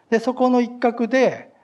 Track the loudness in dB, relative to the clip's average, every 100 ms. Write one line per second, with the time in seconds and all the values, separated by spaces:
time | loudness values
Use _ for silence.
0 | -4 -2 -2 0 2 2 0 -2 -2 -2
1 | 0 2 2 0 -16 _